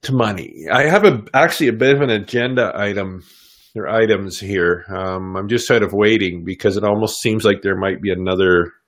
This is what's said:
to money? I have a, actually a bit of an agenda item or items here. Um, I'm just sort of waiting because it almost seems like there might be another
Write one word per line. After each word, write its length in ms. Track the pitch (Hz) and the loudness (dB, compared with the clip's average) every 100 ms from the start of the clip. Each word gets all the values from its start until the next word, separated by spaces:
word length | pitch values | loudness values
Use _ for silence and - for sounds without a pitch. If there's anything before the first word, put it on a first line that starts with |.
to 100 | - | -2
money? 520 | 131 110 95 - - 78 | 0 0 0 -8 -12 -2
I 120 | 110 | 0
have 200 | 147 196 | 4 6
a, 200 | 202 127 104 | 4 2 0
actually 360 | 131 165 - 139 | 2 2 2 0
a 40 | |
bit 220 | 110 131 143 | 2 2 2
of 60 | |
an 80 | 139 | 2
agenda 640 | 110 98 120 120 127 110 - | -2 -2 -4 -2 0 -2 -2
item 480 | 101 101 95 92 - _ _ _ _ 113 | -4 -4 -6 -10 -18 _ _ _ _ -10
or 120 | 82 | -4
items 520 | 113 110 101 98 85 | 0 2 2 0 -10
here. 460 | 95 98 87 87 - | -6 0 0 0 -4
Um, 480 | 95 95 92 92 95 | -8 -6 -6 -8 -8
I'm 120 | 101 | -4
just 200 | 117 - | -4 2
sort 160 | 120 | 2
of 100 | 101 | 2
waiting 500 | 98 104 110 95 87 | 2 2 4 0 -4
because 340 | 85 92 - 101 | -8 -2 0 0
it 60 | |
almost 380 | 104 104 107 - | 0 0 -2 -2
seems 220 | 120 107 | -2 0
like 180 | 104 98 | 2 2
there 160 | 101 92 | -2 -2
might 240 | 98 92 | -2 -4
be 100 | 101 | -4
another 600 | 90 92 92 95 90 87 _ | -4 -2 0 2 2 0 _